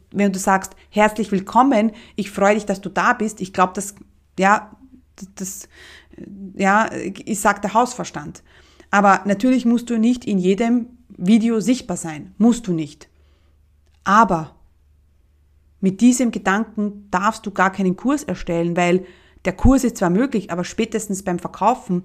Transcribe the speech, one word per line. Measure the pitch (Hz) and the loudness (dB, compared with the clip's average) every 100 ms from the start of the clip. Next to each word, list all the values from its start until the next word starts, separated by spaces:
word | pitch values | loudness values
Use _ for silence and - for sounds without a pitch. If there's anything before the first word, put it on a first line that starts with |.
| _ | _
wenn | - 202 | -2 0
du | 190 | 0
sagst, | 202 190 - - _ | 0 0 -2 -16 _
"Herzlich | 208 214 214 208 | 0 2 0 -2
willkommen, | 190 196 226 269 233 226 - - - | -2 2 2 4 4 2 -2 -10 -8
ich | 190 | -8
freue | - 196 214 | 0 2 2
dich, | 208 | -2
dass | 196 | -6
du | 185 | -4
da | 185 202 | -2 0
bist", | 240 214 - | 0 -4 -6
ich | 185 | -6
glaub, | - 185 | 0 0
das, | 202 196 - - _ _ - | 0 -10 -14 -20 _ _ -2
ja, | 190 214 - - - - _ - 190 - | 2 2 -2 -18 -20 -20 _ -20 -20 -14
das, | 185 - - - - - _ - - 196 196 190 | -12 -12 -18 -20 -20 -20 _ -20 -18 -16 -14 -2
ja, | 196 202 220 | 2 2 0
ich | 127 185 196 - 202 | -4 -8 -10 -8 -2
sag | 214 202 | 0 -2
der | 196 | -2
Hausverstand. | 220 240 - - - 156 - _ _ _ - _ | 0 0 -4 -12 -12 -14 -16 _ _ _ -20 _
Aber | 202 202 190 202 | 2 4 4 2
natürlich | 196 254 254 233 | 0 2 2 2
musst | 233 240 | 0 0
du | 233 | 0
nicht | 226 247 - | 2 0 -2
in | 196 | 0
jedem | 180 196 233 240 233 - _ | 2 2 2 0 -2 -12 _
Video | - 180 226 226 226 | -4 4 4 4 0
sichtbar | 185 254 - 180 | 0 -2 -4 -8
sein, | 165 151 - - | -8 -12 -12 2
musst | 226 233 - | 2 2 -2
du | |
nicht. | 165 147 - - _ _ _ _ _ _ _ _ _ | -4 -6 -12 -20 _ _ _ _ _ _ _ _ _
Aber | - 208 196 170 160 _ _ _ _ _ _ _ _ _ _ _ _ _ | 2 4 4 2 -4 _ _ _ _ _ _ _ _ _ _ _ _ _
mit | 190 190 | -4 4
diesem | 240 247 240 | 4 4 0
Gedanken | 208 185 196 214 - 208 208 - | -2 -2 -2 -2 -4 -6 -6 -6
darfst | 185 202 214 202 | -2 -2 -2 -4
du | |
gar | 190 190 | 0 0
keinen | 190 190 180 | 0 -2 0
Kurs | 240 285 | -2 -2
erstellen, | - 180 - 170 170 170 | -4 -8 -4 -2 0 0
weil | 175 185 185 - _ _ - | 2 2 -2 -14 _ _ -8
der | |
Kurs | 190 - 269 | 0 4 4
ist | 240 - | 2 0
zwar | 180 | 0
möglich, | 180 269 220 - | 0 0 -2 -4
aber | 170 | -6
spätestens | 175 - 220 220 202 190 | -6 -4 -4 -4 -6 -6
beim | - 175 | -6 -6
Verkaufen | - - 196 226 - 180 | -8 -2 0 0 -2 -6